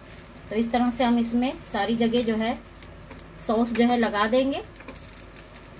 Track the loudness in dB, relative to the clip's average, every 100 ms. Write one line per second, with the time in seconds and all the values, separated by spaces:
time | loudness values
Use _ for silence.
0 | -18 -18 -18 -18 -4 -2 2 2 2 4
1 | 4 4 2 2 0 -2 -6 -2 0 2
2 | 2 2 2 0 0 -4 -8 -18 -18 -18
3 | -18 -18 -18 -10 0 2 2 4 4 4
4 | 2 2 4 4 4 0 -8 -16 -16 -16
5 | -16 -18 -18 -18 -18 -20 -20 -18